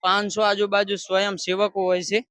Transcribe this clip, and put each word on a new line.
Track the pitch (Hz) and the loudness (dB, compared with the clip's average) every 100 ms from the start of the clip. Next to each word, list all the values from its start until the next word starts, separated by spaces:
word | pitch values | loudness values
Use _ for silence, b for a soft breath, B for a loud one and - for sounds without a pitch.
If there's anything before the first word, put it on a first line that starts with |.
પાંચસો | 185 196 208 202 | 2 0 0 0
આજુબાજુ | 214 202 202 202 202 196 - | 2 2 0 0 0 -4 0
સ્વયંસેવકો | 190 202 196 - 185 202 196 185 | 0 0 -4 -4 0 0 0 0
હોય | 180 170 | 0 0
છે | 202 247 | -4 -4